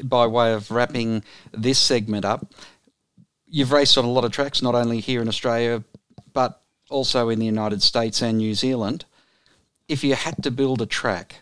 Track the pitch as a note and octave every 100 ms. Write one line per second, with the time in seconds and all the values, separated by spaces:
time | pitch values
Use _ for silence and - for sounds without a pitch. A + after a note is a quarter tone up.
0 | C3 B2 A#2 A#2 A#2 A2 G#2 A#2 A#2+ B2
1 | A2+ A2 - - - A2 A#2+ C3 - B2
2 | G#2+ G#2 G2 A#2 - - - _ _ _
3 | _ _ _ _ _ D3 C3 C#3+ C#3 C3+
4 | A#2+ B2+ A#2+ - C#3 - B2+ A#2+ A#2 A#2
5 | G#2+ B2 A2+ G#2+ B2+ A#2 A#2 A#2 A2+ -
6 | _ - - - B2+ - _ _ _ C#3
7 | B2+ C3 A2+ A2+ A2 G#2+ G#2+ G2+ - A#2+
8 | A2+ - A#2 A2 A2 G#2+ C3 B2+ G#2 D#3+
9 | - _ _ _ _ _ _ _ - D3+
10 | C#3 C3 D#3+ E3+ B2+ B2 C3+ B2+ A2 -
11 | A#2+ F2+ - -